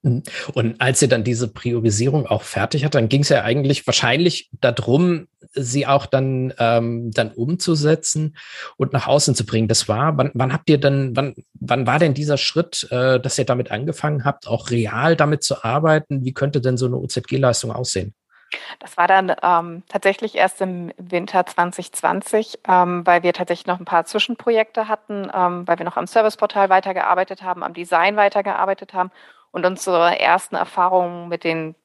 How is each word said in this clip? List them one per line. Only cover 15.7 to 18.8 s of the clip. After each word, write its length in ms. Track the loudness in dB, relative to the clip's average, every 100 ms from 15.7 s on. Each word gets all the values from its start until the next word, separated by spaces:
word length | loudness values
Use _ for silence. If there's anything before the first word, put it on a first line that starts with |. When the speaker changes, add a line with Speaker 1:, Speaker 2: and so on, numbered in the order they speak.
| 0 2 2 0 -4
Speaker 1:
Wie 100 | -4
könnte 280 | -2 -2 0
denn 160 | 0 0
so 80 | 0
eine 120 | -2
O-Z-G-Leistung 720 | -4 -8 -4 0 2 0 -4
aussehen? 420 | -6 -4 -4 -6 -12 _ _ _ -14 -14
Speaker 2:
Das 180 | -18